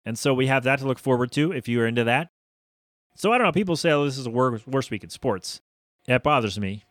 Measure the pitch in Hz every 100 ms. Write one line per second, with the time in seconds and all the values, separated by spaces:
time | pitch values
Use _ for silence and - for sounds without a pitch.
0 | 113 117 143 127 131 135 127 135 135 127
1 | 135 123 123 143 156 147 120 120 113 120
2 | 117 127 170 _ _ _ _ _ _ _
3 | _ - 202 247 208 175 190 160 170 147
4 | 143 131 123 117 127 113 127 135 - 104
5 | 82 - 127 95 - - _ _ _ _
6 | - 127 147 143 107 101 98 104 -